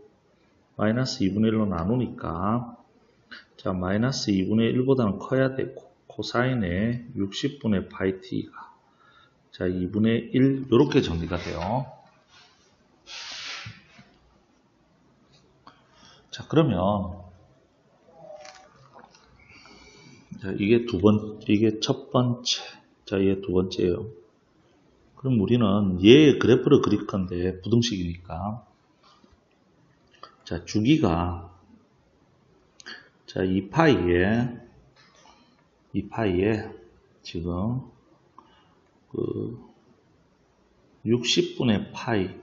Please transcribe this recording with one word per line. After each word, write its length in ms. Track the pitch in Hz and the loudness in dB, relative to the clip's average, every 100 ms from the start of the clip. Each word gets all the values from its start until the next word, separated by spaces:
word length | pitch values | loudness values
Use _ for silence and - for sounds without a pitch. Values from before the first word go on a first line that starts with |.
| - _ _ _ _ _ _ - | -20 _ _ _ _ _ _ -4
마이너스 480 | 104 117 131 - | -2 0 -4 -2
이분의 260 | 95 101 110 | -2 0 0
일로 160 | 110 104 | 0 -2
나누니까, 1080 | 87 87 127 117 - 80 82 98 120 120 - _ _ _ _ _ - - - | -2 -2 -2 -4 -6 -10 -6 -2 -2 -4 -14 _ _ _ _ _ -20 -20 -10
자, 160 | 101 | -6
마이너스 580 | 92 90 101 123 139 - | -4 -2 0 0 -2 0
이분의 400 | 95 95 110 117 | 0 2 2 2
일보다는 480 | 123 127 131 107 95 | 2 2 2 2 -2
커야 360 | - 131 131 | -2 0 0
되고, 380 | - - - - _ - | -2 -8 -10 -20 _ -16
코사인의 1000 | - 104 117 127 127 90 90 113 120 - 101 | -12 -4 -2 0 0 -2 0 -2 -4 -6 -6
육십 440 | 98 - 139 - | -6 -4 -6 -4
분의 280 | 113 95 - | -2 -2 -2
파이 320 | - 95 - | -4 -2 -4
T가, 520 | - - - - - - _ _ _ _ _ _ _ | -6 -8 -8 -14 -20 -20 _ _ _ _ _ _ _
자, 160 | - 92 | -6 -4
이분의 640 | 90 90 107 110 117 117 | -2 -2 0 2 0 0
일 340 | 131 135 135 127 | 2 2 2 2
요렇게 320 | 117 147 135 | 2 4 2
정리가 340 | 92 82 82 87 | 0 -2 -4 -6
돼요. 480 | 90 85 90 127 139 - - _ _ - - _ _ _ _ _ - - - - - - - - - - - _ _ _ _ _ _ _ _ _ _ _ _ _ _ _ - - _ _ - - _ | -6 -6 -4 -4 -6 -14 -20 _ _ -20 -20 _ _ _ _ _ -20 -16 -14 -14 -12 -12 -14 -18 -20 -20 -20 _ _ _ _ _ _ _ _ _ _ _ _ _ _ _ -20 -20 _ _ -20 -20 _
자, 160 | - - | -16 -2
그러면, 720 | 147 151 90 92 104 90 - - - _ _ _ _ _ _ _ - 622 - - - - _ 131 135 - _ _ - - - - - - - - - - - | 2 2 2 0 0 -4 -10 -18 -20 _ _ _ _ _ _ _ -20 -20 -20 -20 -20 -20 _ -20 -20 -20 _ _ -20 -20 -20 -20 -20 -20 -20 -20 -20 -20 -12
자, 120 | 95 107 | -8 -2
이게 280 | 101 117 117 | 2 2 2
두 140 | 90 | 4
번-, 400 | 104 107 - - - | 6 4 0 -8 0
이게 320 | 104 110 107 | 2 2 0
첫 300 | - 135 - | -2 -4 -2
번째, 520 | 127 123 117 - - - - _ _ | 0 0 -2 -4 -6 -8 -20 _ _
자, 140 | - 98 | -4 0
이게 220 | 98 98 | 0 0
두 100 | 95 | 0
번째예요. 540 | 92 92 - 95 87 - - - _ _ _ _ _ _ _ _ - | 0 0 0 -2 -2 -6 -14 -20 _ _ _ _ _ _ _ _ -8
그럼 240 | 135 120 | -2 2
우리는 640 | 95 123 104 101 98 90 | 4 4 4 2 2 6
얘의 380 | 98 139 151 - | 10 10 10 6
그래프를 400 | 98 127 - 127 | 6 4 6 4
그릴 260 | - 104 - | 4 0 -2
건데, 540 | 101 90 87 90 92 | -4 -4 -2 -4 -4
부등식이니까. 1040 | 117 117 117 98 87 82 - 82 98 117 - _ _ _ _ _ _ _ _ _ _ _ _ _ _ _ - _ | 0 0 0 -2 -6 -8 -10 -8 -8 -10 -14 _ _ _ _ _ _ _ _ _ _ _ _ _ _ _ -20 _
자, 200 | - 85 | -10 -8
주기가, 920 | - 107 110 151 110 82 90 90 - - _ - _ _ _ _ _ _ _ _ _ - - - - _ - | -4 0 4 4 4 2 -2 -6 -12 -20 _ -20 _ _ _ _ _ _ _ _ _ -20 -18 -18 -20 _ -10
자, 180 | 98 | -4
이 240 | 95 95 - | -2 -2 -2
파이에, 880 | 147 160 110 90 87 95 117 120 - - - - _ - _ - - _ _ _ _ _ | 2 4 4 4 4 4 2 -2 -6 -16 -20 -20 _ -20 _ -20 -20 _ _ _ _ _
이 160 | 101 - | -8 -6
파이에 600 | - 107 90 101 107 - - - _ _ _ | -2 0 2 2 0 -4 -12 -20 _ _ _
지금 600 | - 90 85 87 107 131 127 - _ _ _ _ - _ _ _ _ _ _ | -12 -8 -6 -4 -4 -4 -8 -18 _ _ _ _ -20 _ _ _ _ _ _
그 460 | - - - 107 120 - _ _ _ _ _ _ _ _ _ _ _ _ _ | -6 -4 -6 -8 -10 -18 _ _ _ _ _ _ _ _ _ _ _ _ _
육십 520 | 107 120 117 - - - | -2 0 2 0 0 0
분의 360 | 123 101 - | 0 0 -2
파이 480 | - - 104 90 - | -8 -2 -2 -2 -6